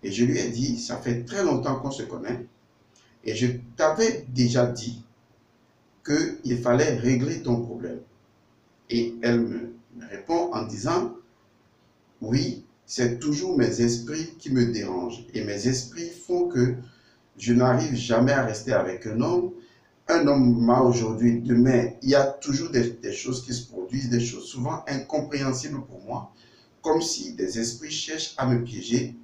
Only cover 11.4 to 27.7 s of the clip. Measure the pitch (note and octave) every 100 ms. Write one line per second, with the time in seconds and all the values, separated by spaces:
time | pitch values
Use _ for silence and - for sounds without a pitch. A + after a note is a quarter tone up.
11.4 | _ _ _ _ _ _ _ _ A2 C3
12.4 | - - - _ _ - A#2+ A#2+ D3+ D3
13.4 | F#3 D#3 A#2 A2 A#2 A#2+ A#2 D#3 E3 -
14.4 | D3 B2+ A#2 G#2+ F#2+ F#2 F2+ - - A2
15.4 | G#2 G2+ A#2+ B2+ - E3+ E3+ - - F3
16.4 | F3 C3+ A#2+ B2 - _ _ _ _ -
17.4 | A2+ A#2+ B2+ B2 D#3 B2 - A#2 B2+ C3+
18.4 | A#2+ - - A2 F#2 F#2 A2 A2 D#3 -
19.4 | - - - _ _ _ - E3 C#3+ C#3
20.4 | B2 A#2 A#2 B2 B2 A#2 A2 A2 A#2+ A#2+
21.4 | A#2 A#2+ C3 B2 A#2+ - C3+ C#3 C#3 -
22.4 | - C3+ - C3 A#2 - G2+ - C3 B2
23.4 | - A#2+ - F#2+ F#2 C3 B2 A#2+ A#2 -
24.4 | - C3 A#2 G#2+ - C#3 - D3+ C#3+ C#3+
25.4 | C3+ B2 D3+ C#3 - - A2 B2 - _
26.4 | _ _ _ _ D#3+ D#3+ E3 - - A#2
27.4 | F#2 A2 A#2